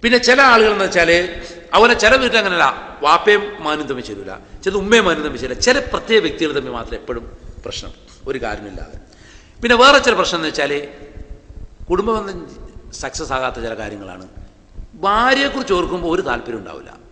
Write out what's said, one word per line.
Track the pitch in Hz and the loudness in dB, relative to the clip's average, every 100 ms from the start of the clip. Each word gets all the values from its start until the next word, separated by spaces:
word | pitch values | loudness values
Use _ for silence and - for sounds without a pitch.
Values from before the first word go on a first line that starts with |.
പിന്നെ | 233 240 | 2 2
ചില | 233 254 | 4 6
ആളുകൾ | 277 233 214 | 6 6 6
എന്ന് | 202 190 | 2 0
വെച്ചാൽ, | 185 170 170 180 - - - - | 2 4 4 2 -8 -14 -18 0
അതുപോലെ | 185 233 | 4 6
ചില | 233 208 262 | 6 4 4
വീട്ടിൽ | 254 220 | 2 0
അങ്ങനെയല്ല, | 196 175 143 - - - | 0 2 2 0 -10 -2
വാപ്പയും | 147 165 202 208 202 - | 2 4 6 4 2 -8
മകനും | 151 151 143 | -6 -4 -4
തമ്മിൽ | 127 | -6
ചേരൂല, | 110 101 98 95 - - | -8 -12 -12 -16 -18 -8
ചില | - | -4
ഉമ്മയും | 196 190 233 190 | -4 4 4 4
മകനും | 160 | 0
തമ്മിൽ | 151 131 | -4 -6
ചേരില്ല, | 127 123 | -8 -2
ചില | - 269 | 0 0
പ്രത്യേക | - - - 220 | 0 -6 2 2
വ്യക്തികൾ | 165 131 160 139 | 2 -2 -2 -2
തമ്മിൽ | 127 | -6
മാത്രം | 123 113 110 | -10 -10 -12
എപ്പോഴും | - 120 113 - - - - | -8 -10 -10 -18 -18 -16 -12
പ്രശ്നം, | - - - - - - | -12 -14 -18 -20 -18 -10
ഒരു | 135 | -6
കാരണമില്ലാതെ. | 117 104 104 90 78 - - - - - _ - | -6 -8 -12 -14 -14 -16 -20 -20 -20 -20 _ -8
പിന്നെ | 240 240 | 0 6
വേറെ | 262 285 | 8 6
ചില | 277 | 4
പ്രശ്നം | 202 180 175 | 2 0 -2
എന്ന് | 160 | -4
വെച്ചാൽ, | 147 143 143 147 - - - - - _ - - - - | -2 -2 -4 -8 -16 -20 -18 -18 -18 _ -18 -18 -18 -4
കുടുംബബന്ധം | 180 208 220 202 180 151 - - - - | -2 0 -2 -4 -12 -14 -18 -20 -20 -18
success | - 135 - 156 | -12 -10 -10 -6
ആകാത്ത | 131 127 123 | -4 -4 -6
ചില | 117 | -8
കാര്യങ്ങളാണ്. | 110 107 104 95 92 92 - - _ _ - - | -8 -10 -12 -14 -16 -18 -18 -20 _ _ -18 -16
ഭാര്യയെക്കുറിച്ച് | - 185 208 247 269 277 269 254 | -4 0 2 2 2 0 -4 -2
ഓർക്കുമ്പോൾ | 185 170 180 165 170 | 0 0 -4 -2 -2
ഒരു | |
താല്പര്യം | 170 120 120 113 | -2 -6 -6 -12
ഉണ്ടാവില്ല. | 90 73 - 50 - | -12 -18 -18 -20 -20